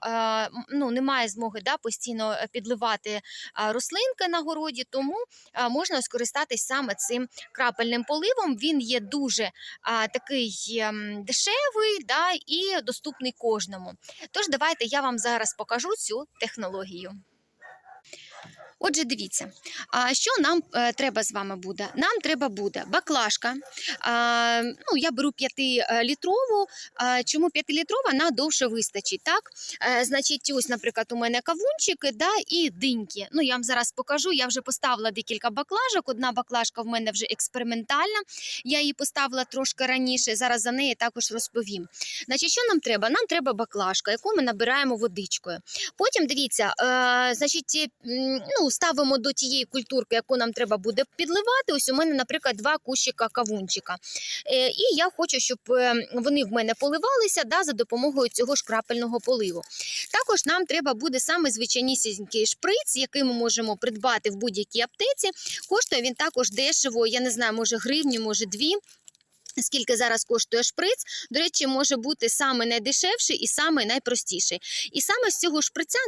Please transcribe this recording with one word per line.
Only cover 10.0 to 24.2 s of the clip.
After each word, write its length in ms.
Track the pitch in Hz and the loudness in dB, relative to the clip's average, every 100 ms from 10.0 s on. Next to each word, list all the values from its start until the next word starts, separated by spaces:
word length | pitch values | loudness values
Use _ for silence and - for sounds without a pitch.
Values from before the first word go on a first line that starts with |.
| 220 | 0
такий, 460 | 247 - 277 233 185 - 226 | -2 -2 -2 0 -2 -6 -2
ем, 440 | 214 214 208 208 | -2 -2 -6 -8
дешевий, 800 | 202 262 392 466 571 453 427 403 214 | -4 0 2 2 0 2 0 0 0
да, 240 | 269 349 359 - | 0 2 0 -2
і 340 | 320 381 370 | -2 0 -2
доступний 500 | 254 240 - 269 254 - | -4 -6 -8 -8 -8 -4
кожному. 560 | 233 214 185 196 180 175 - - 320 | -2 -2 -2 -10 -14 -16 -18 -18 -8
Тож 160 | 370 403 | -4 0
давайте 380 | 277 311 330 233 | 2 2 0 0
я 160 | 277 | 0
вам 160 | 269 240 | 0 0
зараз 360 | 240 233 220 | 0 0 -2
покажу 360 | - 214 233 294 440 | -4 -4 -2 -2 -4
цю 300 | - 220 302 - | -4 -6 -8 -6
технологію. 720 | 220 - 196 190 190 175 185 196 - _ _ _ - - - - - - - - - - - - | -6 -4 -6 -6 -8 -10 -12 -14 -20 _ _ _ -20 -20 -20 -20 -20 -20 -20 -20 -20 -20 -20 -4
Отже, 240 | 381 302 | -2 0
дивіться, 480 | 269 240 190 - 190 - - - - | -2 -4 -4 -6 -6 -14 -16 -14 -4
а, 220 | 240 247 | -2 0
що 180 | 269 - 494 | 0 0 2
нам, 220 | 294 339 - | 4 2 2
е, 200 | - 240 | 0 0
треба 300 | 233 262 208 | 0 -2 0
з 80 | - | -2
вами 240 | 208 196 190 | -4 -6 -8
буде? 320 | 185 196 202 - | -8 -6 -6 -2
Нам 240 | 339 466 | 0 0
треба 260 | 294 311 277 | 0 0 0
буде 340 | 196 392 - - | -2 -4 -4 -2
баклажка. 680 | 294 - 294 220 - 240 262 - - - - | -2 2 2 2 0 -2 -4 -8 -10 -8 -4
А, 640 | - 233 | 0 2